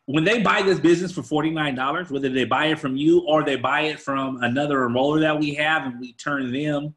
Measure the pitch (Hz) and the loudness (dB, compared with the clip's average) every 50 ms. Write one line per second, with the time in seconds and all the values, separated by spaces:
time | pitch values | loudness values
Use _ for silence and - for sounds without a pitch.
0 | _ - 139 156 156 202 233 233 180 196 202 208 190 196 175 147 143 170 170 170 | _ -4 -2 0 2 2 2 2 2 2 2 2 2 2 2 4 4 4 4 4
1 | 190 180 - 147 120 - 151 147 151 160 165 156 151 143 127 131 131 139 156 180 | 0 -4 -6 -8 -6 -2 -2 0 0 0 -2 -2 -2 -2 -2 -2 -2 -2 -2 -4
2 | 180 143 135 135 139 131 127 131 120 113 - 143 151 156 156 156 151 131 131 139 | -4 -6 -4 -4 -2 -2 0 0 0 0 0 0 2 0 0 -2 -4 -4 -2 0
3 | 151 160 175 175 - 147 156 156 143 143 135 120 123 131 143 151 156 156 147 - | 4 4 4 4 4 4 2 2 2 2 0 0 0 0 0 0 -2 -2 -4 -6
4 | - 143 139 135 135 131 131 120 123 123 123 143 147 147 139 131 127 117 120 127 | -6 -4 -4 -2 -2 -4 -4 -2 -2 0 0 0 0 0 0 0 2 2 2 2
5 | 139 147 156 156 156 156 151 151 151 147 143 151 151 156 160 151 139 131 120 120 | 2 2 2 2 2 2 2 0 -2 -2 -2 -2 0 0 0 0 -2 -6 -8 -10
6 | 127 123 - - - 151 143 139 131 120 123 139 151 151 147 143 147 151 - | -12 -14 -14 -10 -6 -4 -4 -2 -4 -4 -4 -2 -2 -2 -2 -2 -4 -6 -10